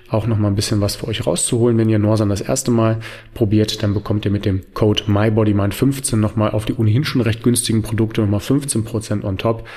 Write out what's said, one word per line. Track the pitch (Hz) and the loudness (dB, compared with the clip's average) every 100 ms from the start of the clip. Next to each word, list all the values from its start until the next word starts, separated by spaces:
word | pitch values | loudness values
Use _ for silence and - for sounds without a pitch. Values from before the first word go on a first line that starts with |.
| - | -4
auch | 110 110 | -2 0
noch | 107 | 2
mal | 104 | 2
ein | 101 | 0
bisschen | - 104 | 0 0
was | 101 - | 0 -2
für | - | -6
euch | 107 - | -4 -2
rauszuholen. | 87 - 120 120 113 | -2 0 2 2 4
Wenn | 110 | 2
ihr | 107 | 2
Norsan | 104 110 104 | 2 2 2
das | 95 | 0
erste | - 131 - | -2 -2 0
Mal | 117 113 113 - - - | 2 2 0 -6 -16 -10
probiert, | - 104 107 107 - | -2 2 2 2 0
dann | 104 | -2
bekommt | 101 - 104 | -2 -2 -2
ihr | 104 | 0
mit | 101 101 | 0 0
dem | 95 - | -2 -4
Code | - 107 104 - | 0 2 2 0
My | 101 110 | 2 2
Body | 110 107 | 2 2
Mind | 101 101 | 2 0
fünfzehn | - 139 139 - 110 | 0 0 0 -2 0
noch | 107 107 | 0 0
mal | 104 | 0
auf | 107 | 0
die | 110 | -2
ohnehin | 113 107 120 | 0 2 2
schon | 156 131 | 0 0
recht | 113 - | 0 0
günstigen | 123 120 - 113 | 0 0 0 0
Produkte | 110 110 110 113 | 0 -2 0 0
noch | 104 | 0
mal | 104 | 0
fünfzehn | - 139 143 120 107 | 0 -2 0 -4 -4
Prozent | 110 - 104 101 | -6 -4 -4 -4
on | 95 | -2
top. | 113 113 113 | -2 -4 -8